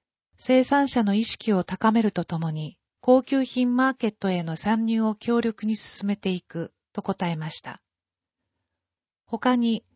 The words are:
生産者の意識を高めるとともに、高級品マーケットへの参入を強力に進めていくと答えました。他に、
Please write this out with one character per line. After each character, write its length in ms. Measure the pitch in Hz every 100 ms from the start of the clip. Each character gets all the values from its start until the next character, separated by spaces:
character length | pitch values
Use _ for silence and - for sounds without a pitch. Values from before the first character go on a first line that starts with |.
| _ _ _ _
生 260 | - 254
産 240 | 254 285 277
者 160 | 254
の 100 | 208
意 100 | 202
識 300 | 226 - -
を 100 | 196
高 280 | 175 190 220
め 100 | 220
る 100 | 214
と 140 | - 170
と 140 | 165
も 120 | 165
に、 260 | 156 156 - _ _
高 200 | - 262
級 220 | 254 269
品 320 | 254 - 247 247
マ 140 | 262
ー 40 | 262
ケ 120 | 220
ッ 40 |
ト 180 | 208 196
へ 140 | 180
の 120 | 165 160
参 300 | 208 220 226
入 160 | 226
を 140 | 220 214
強 260 | - 233
力 240 | 226 214 214
に 100 | 220
進 320 | - - 202
め 80 | 202
て 140 | 190
い 120 | 180
く 320 | - 165 165 _ _
と 80 | -
答 280 | - 190 175
え 60 | 160
ま 140 | 156
し 100 | -
た。 200 | - - _ _ _ _ _ _ _ _ _ _ _ _ _ _ _
他 300 | 226 254 247
に、 280 | 233 226 -